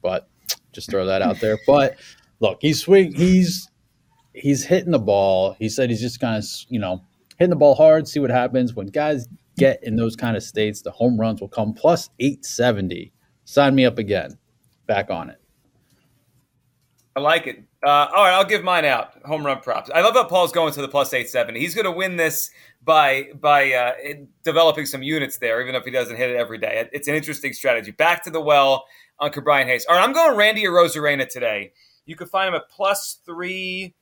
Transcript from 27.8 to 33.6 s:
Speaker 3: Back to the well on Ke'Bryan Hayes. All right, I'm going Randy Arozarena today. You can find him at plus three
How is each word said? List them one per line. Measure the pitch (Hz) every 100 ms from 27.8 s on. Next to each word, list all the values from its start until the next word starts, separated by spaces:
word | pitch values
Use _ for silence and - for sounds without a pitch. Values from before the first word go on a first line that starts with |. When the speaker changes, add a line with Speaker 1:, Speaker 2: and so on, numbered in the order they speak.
| 104
Speaker 3:
Back | - 160 170 -
to |
the | 160
well | 151 147 135 135 - _ _ _
on | 147
Ke'Bryan | 147 139 143 127
Hayes. | 123 -
All | 170
right, |
I'm | 220
going | 285 330 226
Randy | 208 214 196
Arozarena | 175 170 160 147 143 131
today. | 127 120 104 98 _ _ _ -
You | 160
can | 170
find | 190 190
him | 165
at | -
plus | _ 196 196 - - -
three | 170 180 190